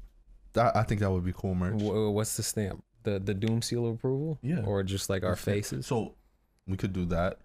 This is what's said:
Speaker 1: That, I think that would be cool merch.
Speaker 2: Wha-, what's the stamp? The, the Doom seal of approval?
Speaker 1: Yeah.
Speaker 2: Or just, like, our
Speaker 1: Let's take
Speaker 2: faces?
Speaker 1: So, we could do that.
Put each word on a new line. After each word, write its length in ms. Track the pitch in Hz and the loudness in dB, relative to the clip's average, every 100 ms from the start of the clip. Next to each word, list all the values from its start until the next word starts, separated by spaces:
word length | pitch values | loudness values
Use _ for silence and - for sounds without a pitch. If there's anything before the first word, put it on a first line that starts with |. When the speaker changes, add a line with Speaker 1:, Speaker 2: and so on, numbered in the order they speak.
| - - - - - | -20 -20 -20 -20 -4
Speaker 1:
That, 220 | - 120 104 | 2 4 4
I 60 | |
think 180 | 110 101 | 2 2
that 100 | 101 | 2
would 140 | 92 | 2
be 80 | 90 | 0
cool 220 | 87 98 | -2 0
merch. 200 | 92 90 | 0 0
Speaker 2:
Wha-, 360 | 107 104 104 107 | 0 0 2 2
what's 260 | 104 110 - | 2 0 -2
the 60 | |
stamp? 400 | 107 - 101 101 - _ | -4 -2 -4 -6 -14 _
The, 140 | - 98 | -2 -2
the 140 | 98 | -2
Doom 280 | 98 110 113 | 0 0 0
seal 240 | 110 120 117 | 0 0 -2
of 80 | |
approval? 440 | 113 127 135 156 151 | -2 -2 -2 -2 -4
Speaker 1:
Yeah. 180 | 123 175 | -2 -2
Speaker 2:
Or 180 | 101 101 | 0 0
just, 260 | 95 98 - | 0 -2 -2
like, 140 | 95 | 0
our 80 | 92 | 0
Speaker 1:
Let's 140 | 90 | 0
take 100 | - 101 | 0 0
Speaker 2:
faces? 300 | 104 131 127 | -2 -4 -2
Speaker 1:
So, 280 | 120 95 - _ _ _ _ - | -2 -2 -8 _ _ _ _ -6
we 100 | 95 | -2
could 160 | 101 | -2
do 120 | 95 87 | 0 0
that. 320 | 85 90 - | 2 0 -2